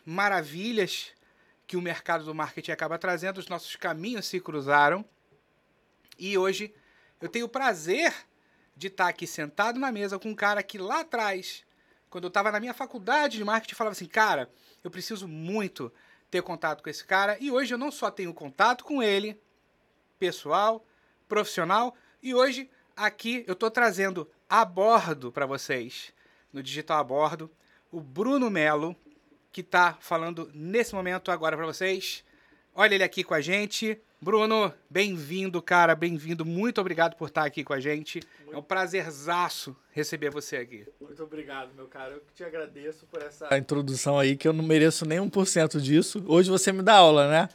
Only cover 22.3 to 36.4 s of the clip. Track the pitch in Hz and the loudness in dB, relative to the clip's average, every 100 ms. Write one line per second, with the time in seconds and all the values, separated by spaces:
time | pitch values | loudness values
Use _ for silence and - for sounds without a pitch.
22.3 | 247 277 247 262 _ _ - 208 208 226 | 2 2 0 -12 _ _ -4 -4 -2 -6
23.3 | 247 226 185 226 240 233 180 196 180 151 | -6 -4 -2 -2 2 2 2 -2 -2 -10
24.3 | _ - 214 202 180 214 226 170 143 123 | _ 2 4 4 2 6 6 4 -6 -6
25.3 | 143 135 135 - 131 120 - - _ _ | -4 -4 -4 -4 -4 -4 -12 -18 _ _
26.3 | _ _ 139 131 143 151 156 127 139 151 | _ _ -14 -10 -10 -2 0 0 0 0
27.3 | 160 160 _ _ _ _ 165 139 139 240 | -2 -14 _ _ _ _ -14 -12 -4 0
28.3 | 277 240 175 151 151 165 175 _ _ _ | 2 2 2 2 2 -2 -8 _ _ _
29.3 | _ _ - 180 180 175 160 - 165 165 | _ _ -14 0 4 4 0 -4 -2 -2
30.3 | 170 156 147 165 226 226 196 180 180 185 | -8 -12 -12 -2 -2 -2 -4 -4 -4 -2
31.3 | 170 160 156 165 - 190 190 - - _ | 0 0 -2 -6 -2 -2 -2 -6 -10 _
32.3 | _ _ _ _ - 208 196 185 190 - | _ _ _ _ 4 4 6 2 -2 -2
33.3 | 160 147 202 208 - 220 214 _ - 160 | 0 0 -2 -2 -4 -4 -6 _ -10 0
34.3 | 214 220 220 190 - _ 160 202 175 143 | 2 4 2 0 -4 _ 0 0 -2 -6
35.3 | 185 190 175 - 175 165 160 170 160 160 | -6 -4 -4 4 6 6 4 0 -4 -6
36.3 | 170 | -6